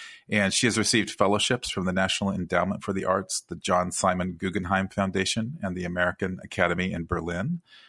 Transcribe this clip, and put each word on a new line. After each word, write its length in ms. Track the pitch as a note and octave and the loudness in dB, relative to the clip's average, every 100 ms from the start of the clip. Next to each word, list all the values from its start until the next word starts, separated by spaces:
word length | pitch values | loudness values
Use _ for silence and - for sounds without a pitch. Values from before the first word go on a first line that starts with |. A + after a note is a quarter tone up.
| - - - | -18 -18 0
And 240 | G#2 G2 | 2 2
she 140 | - A#2+ | 2 2
has 100 | A2 | 2
received 340 | G2+ A2+ F#2 | 4 2 0
fellowships 580 | - F#2+ G#2 - B2 - | 2 2 4 2 0 -2
from 140 | - | -2
the 80 | F#2 | 0
National 400 | F#2 F#2+ - G2 | 0 0 0 -2
Endowment 500 | F#2+ E2+ F2+ F#2 - | -2 0 0 0 -2
for 120 | - | -4
the 100 | F#2+ | -2
Arts, 380 | F#2 F#2+ G2 - | 2 0 0 -8
the 160 | - F2 | -8 -8
John 340 | - F2+ F2+ | 0 2 2
Simon 460 | - F#2+ F2+ F2+ E2+ | 2 2 2 -2 -4
Guggenheim 480 | F#2+ F#2+ F2+ F#2+ F#2+ | -4 -2 0 0 0
Foundation, 720 | - F#2+ F#2+ F#2+ A2+ A2+ D#3+ | 0 0 0 0 -2 -4 -6
and 140 | G2 F2+ | -6 -4
the 80 | |
American 560 | F2 F2 F2+ - F#2+ F#2 | -4 0 0 0 -4 -4
Academy 520 | - - F2 F2 F#2 | -6 0 2 2 -2
in 120 | F2 E2 | -2 -4
Berlin. 560 | E2+ E2 F2 B2 F3 - - | -4 -2 -2 -2 -4 -8 -20